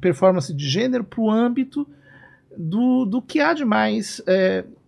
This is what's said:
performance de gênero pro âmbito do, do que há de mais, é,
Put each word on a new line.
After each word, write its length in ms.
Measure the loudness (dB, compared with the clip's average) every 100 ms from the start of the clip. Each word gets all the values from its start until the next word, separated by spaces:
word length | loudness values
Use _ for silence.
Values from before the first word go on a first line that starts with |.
performance 520 | -2 4 4 2 -2
de 140 | -6 -4
gênero 380 | -2 0 -2 -4
pro 240 | -2 0
âmbito 580 | 2 0 0 -4 -6 -8 -12 -20 -20 -20 -20 _ -10
do, 480 | -4 0 2 2 0
do 160 | -2
que 180 | -2 0
há 140 | 0
de 100 | 0
mais, 580 | 0 2 0 -2 -6 -8 0
é, 380 | 2 2 -2 -6 -18